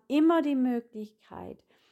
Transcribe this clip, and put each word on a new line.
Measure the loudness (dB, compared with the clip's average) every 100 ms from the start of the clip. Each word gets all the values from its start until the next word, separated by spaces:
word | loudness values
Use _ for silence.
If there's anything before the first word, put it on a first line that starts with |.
| _
immer | 2 4 4
die | 0 0
Möglichkeit, | 0 -2 -6 -14 -16 _ _ -18 -16 -18 _ _ _